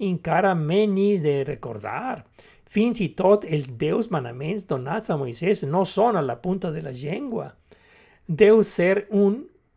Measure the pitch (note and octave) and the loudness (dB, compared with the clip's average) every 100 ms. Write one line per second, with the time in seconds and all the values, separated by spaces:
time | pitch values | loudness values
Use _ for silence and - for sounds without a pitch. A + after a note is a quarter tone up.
0 | G3 F3+ - E3 F#3+ F3 D3+ F#3+ G#3+ G3 | -4 -2 0 2 2 2 0 2 2 2
1 | G3+ G3+ D3+ C#3+ C3+ - B2 A2 G2+ B2 | 2 2 0 0 -2 -6 -10 -10 -10 -8
2 | B3+ D3+ - _ - _ _ G#3 A#3 A3+ | -8 -8 -12 _ -20 _ _ 0 0 0
3 | E3+ - F#3 G#3 - D#3 C3 A#2 D3+ A#3+ | -4 2 4 4 4 -4 -4 -4 -2 0
4 | A3 E3 A#2+ B2 D3+ G#3 F#3 C3+ B2+ G3+ | -2 -4 -4 -8 -6 -6 -6 -6 -4 -6
5 | - D3+ C3 A2+ F3 G#3 C#3 E3+ F#3+ - | -4 -4 -4 -4 -2 -2 -2 -2 0 2
6 | A#3 G3 C3+ A#2 F3+ F#3+ F3+ D#3 D#3 B2+ | 2 2 -2 -4 -4 -4 -4 -6 -8 -10
7 | C#3+ G3+ C#4 A3+ C#3+ - _ _ _ _ | -8 -8 -6 -8 -10 -14 _ _ _ _
8 | _ _ - D3+ G#3 A3 G#3 - F3+ G3 | _ _ -6 4 8 8 4 2 2 2
9 | G3+ G3+ G3+ A3+ D#4+ _ _ | 0 2 4 2 -6 _ _